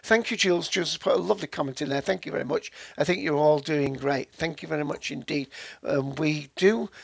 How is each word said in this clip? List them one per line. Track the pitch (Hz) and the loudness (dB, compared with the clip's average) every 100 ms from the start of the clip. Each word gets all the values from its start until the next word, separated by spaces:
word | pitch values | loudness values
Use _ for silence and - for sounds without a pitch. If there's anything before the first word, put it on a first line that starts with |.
Thank | - 226 233 | 2 2 2
you, | 220 | 0
Jules. | 190 175 165 | 2 2 0
Jules | 196 160 | -2 -2
has | - | -2
put | - | 0
a | 185 | 2
lovely | 175 214 156 | 2 -2 -2
comment | - 139 131 | -4 -4 -4
in | 143 | -2
there. | 139 | -2
Thank | 160 185 - | 0 -2 -4
you | |
very | - | -6
much. | - 151 - - - - | -2 -2 -4 -14 -8 -2
I | |
think | 151 180 | 0 0
you're | - 147 | 0 4
all | 151 151 | 6 6
doing | 147 151 139 | 2 0 0
great. | 135 139 135 - | 0 0 -2 -4
Thank | - 165 151 | -6 -6 -6
you | 160 | -6
very | 156 | -4
much | 147 - - | -4 -6 -8
indeed. | 143 135 147 131 - - - - | -8 -4 -4 -4 -10 -16 -10 -2
Um, | 143 135 135 | 0 0 0
we | 156 151 143 - | 0 0 -6 4
do | 190 226 226 - | 4 4 -2 -10